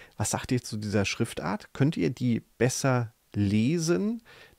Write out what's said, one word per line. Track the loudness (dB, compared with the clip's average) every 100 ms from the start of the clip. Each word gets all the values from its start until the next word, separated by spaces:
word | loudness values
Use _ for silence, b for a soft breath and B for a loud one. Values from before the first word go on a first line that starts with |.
| B -6
was | -2
sagt | -2 0
ihr | -2
zu | -2 -6
dieser | 0 0 0
Schriftart? | -2 -4 -4 -4 -6 -8
Könnt | 0 0 2
ihr | -2
die | 0 0 -2 -4 -2
besser | 0 2 0 0 -2 -8 _ 0
lesen? | 2 4 4 2 2 0 0 -4 B B B